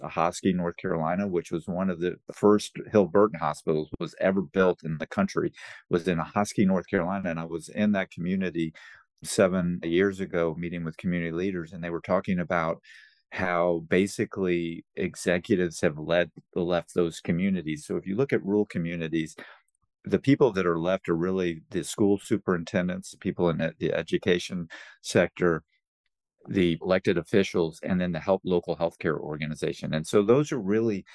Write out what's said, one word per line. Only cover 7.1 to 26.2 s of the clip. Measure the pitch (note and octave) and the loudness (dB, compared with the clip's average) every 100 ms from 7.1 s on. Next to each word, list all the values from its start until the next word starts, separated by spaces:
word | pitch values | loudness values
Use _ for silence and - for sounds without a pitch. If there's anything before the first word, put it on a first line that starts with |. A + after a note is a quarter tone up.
| G2 F#2 | -4 -4
And | D#2+ | -6
I | E2 | -6
was | E2 - | -8 -8
in | - G#2 | -2 0
that | G2 F#2 | 0 -2
community | - F2 F#2+ F#2 E2 E2 - - - _ _ | -6 -2 -2 0 -2 -2 -4 -18 -20 _ _
seven | - - F#2+ F#2 F2 F2 | -4 2 4 4 -2 -2
years | E2 F2 G2 F#2+ | 0 2 2 0
ago, | F2 F2 E2 D#2+ | -4 -2 -2 -2
meeting | E2+ F2 | -6 -6
with | E2 - | -8 -6
community | F#2 F2 E2 | -2 -2 -2
leaders, | E2 G2 F2+ D#2+ | -4 -4 -4 -8
and | F2+ | -10
they | E2+ | -6
were | E2+ | -6
talking | - F#2 G2 F2+ | 0 0 0 -2
about | D#2+ E2+ D#2+ E2+ - - - _ _ | 0 0 0 -4 -10 -20 -20 _ _
how | - F#2 F2 F2 E2+ D#2+ | -6 -2 2 2 0 2
basically | F#2 G2+ - G#2 - F#2 F2 E2+ E2 - - | 2 2 0 -4 -2 -2 0 -2 -8 -10 -6
executives | F2+ - F#2+ F2 - F#2+ F2 - | -6 -4 -2 0 2 0 0 0
have | F2 D2+ | -2 -2
led, | D#2 F2 - - - | 0 0 0 -4 -10
left | - E2+ F2 - | -4 0 -2 -2
those | F#2 E2+ - | 0 0 -2
communities. | - E2+ G2 F#2+ D#2 D2+ - | -2 0 0 -2 -4 -6 -6
So | F2 | -6
if | F#2 | -4
you | G2+ | -2
look | C#3 | 0
at | A2+ F#2+ | -2 0
rural | G#2 G2+ | 0 0
communities, | F#2 E2 E2+ D#2+ E2 D#2 - - - _ _ _ _ | -4 -4 -4 -2 -2 -2 -8 -20 -20 _ _ _ _
the | - G2 | -2 0
people | - C#3 C3+ | 4 4 4
that | F#2+ F2 | 4 2
are | E2+ | 2
left | E2+ F#2+ - | 0 0 0
are | E2 | 0
really | F#2 F#2+ F2+ E2 - | 0 0 -2 -4 -6
the | - | -6
school | - - G2+ G2+ | -4 0 2 2
superintendents, | - G#2 - F2 E2+ F#2+ F2+ F#2 - | 0 -2 0 -2 0 -2 -2 -4 -10
the | - | -8
people | G2 F#2 F2 | -6 0 2
in | D#2+ | 2
the, | E2 - | -2 -2
the | E2 | -2
education | D#2+ E2 F2+ G2 F2+ - F#2 E2 - - - | -2 -2 -2 2 0 -2 -8 -10 -14 -20 -16
sector, | - G#2+ E2+ - F2+ D#2+ - _ _ _ _ _ | 0 2 2 2 0 0 -4 _ _ _ _ _